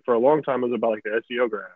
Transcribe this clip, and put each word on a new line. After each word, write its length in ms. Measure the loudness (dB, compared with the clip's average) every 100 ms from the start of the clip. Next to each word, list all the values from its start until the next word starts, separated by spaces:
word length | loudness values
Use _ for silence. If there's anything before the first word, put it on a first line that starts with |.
for 100 | 0
a 40 | 2
long 240 | 4 4
time, 180 | 0 -2
it 60 | -2
was 60 |
about, 180 | 0 -2
like, 100 | -2
the 120 | -2 -4
S 60 | -4
E 100 | -2
O 80 | -2
grab, 220 | -2 -10